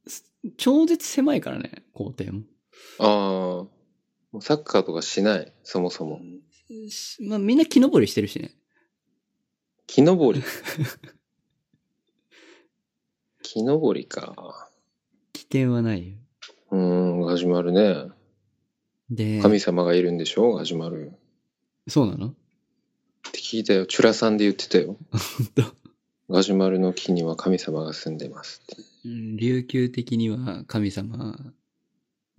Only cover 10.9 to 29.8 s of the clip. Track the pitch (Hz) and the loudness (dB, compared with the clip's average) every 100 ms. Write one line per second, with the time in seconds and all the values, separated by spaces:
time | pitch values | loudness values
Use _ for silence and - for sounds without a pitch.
10.9 | - - _ _ _ _ _ _ _ _ | -6 -20 _ _ _ _ _ _ _ _
11.9 | _ _ _ _ _ - - _ _ _ | _ _ _ _ _ -20 -20 _ _ _
12.9 | _ _ _ _ _ - 113 113 151 147 | _ _ _ _ _ -12 -4 0 2 2
13.9 | 92 - - - - 87 - - _ _ | 0 -4 -12 -12 -16 -18 -18 -20 _ _
14.9 | _ _ _ _ - - 139 127 120 117 | _ _ _ _ -20 -4 0 2 2 0
15.9 | 101 90 104 120 _ - - _ 95 90 | -2 -6 -16 -20 _ -20 -20 _ 0 2
16.9 | 90 90 87 85 87 87 87 87 90 104 | 2 2 0 0 0 2 2 2 4 4
17.9 | 82 - - _ _ _ _ _ _ _ | 2 -4 -18 _ _ _ _ _ _ _
18.9 | _ _ 113 107 107 101 104 98 87 87 | _ _ -4 -2 6 6 6 2 0 4
19.9 | 87 87 85 78 - 117 98 - 85 82 | 4 4 0 -2 2 2 2 -2 -6 -6
20.9 | 82 71 - _ _ _ _ _ _ - | -8 -12 -16 _ _ _ _ _ _ -4
21.9 | 151 113 - 104 - _ _ _ _ _ | 0 0 0 -8 -10 _ _ _ _ _
22.9 | _ _ _ - - - 113 107 98 92 | _ _ _ -16 -12 -8 -6 2 2 2
23.9 | - 113 110 113 107 104 98 - 90 87 | 4 4 4 2 2 2 0 2 2 2
24.9 | 101 - 113 - - 113 - 123 - - | -6 -8 -6 -6 -6 -4 -2 -2 -4 -20
25.9 | _ _ _ _ 95 98 95 95 95 92 | _ _ _ _ 0 2 2 2 2 0
26.9 | 90 - 87 82 82 - 92 - 78 80 | -2 -2 -2 -2 -4 -2 -2 -2 -6 -6
27.9 | 78 - 78 78 - - - - - - | -8 -10 -10 -12 -14 -18 -20 -20 -20 -20
28.9 | _ 120 117 110 107 117 127 127 131 | _ -14 -10 -8 -4 0 0 -2 -2